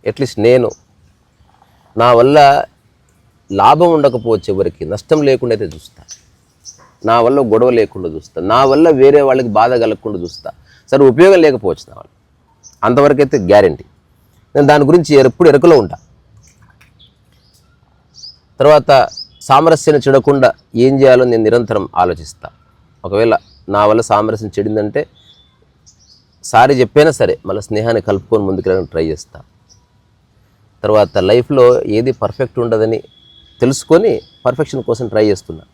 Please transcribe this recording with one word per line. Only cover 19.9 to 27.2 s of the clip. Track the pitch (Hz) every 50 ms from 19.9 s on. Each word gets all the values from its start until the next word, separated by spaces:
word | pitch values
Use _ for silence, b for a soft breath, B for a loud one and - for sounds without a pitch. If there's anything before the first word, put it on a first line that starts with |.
| 151 143 127 139
చెడకుండా | 135 135 117 143 143 139 131 120 - _ _ _ -
ఏం | 113 120 131 135 135
చేయాలో | 139 135 127 123 127
నేను | 123 117 113
నిరంతరం | 110 107 113 120 117 101 113 104 92 - -
ఆలోచిస్తా. | 85 90 90 85 80 82 71 - _ - - _ _ _ _ _ _ _ _ _ _ -
ఒకవేళ | 92 98 104 113 117 107 - _ _ _ _ _ -
నా | 98 101 104
వల్ల | 104 107 113
సామరస్యం | 113 - 107 104 107 110 110 107 110 104 - -
చెడిందంటే | 101 107 107 107 104 107 101 - 151 _ _ _ _ _ _ _ _ _ _ _ _ _ _ _ _ _ _ _ _ _ _ _ _ _ _ _ _
సారీ | - - 113 123 135 143 123
చెప్పైనా | 127 104 _ 147 151 160
సరే | 143 -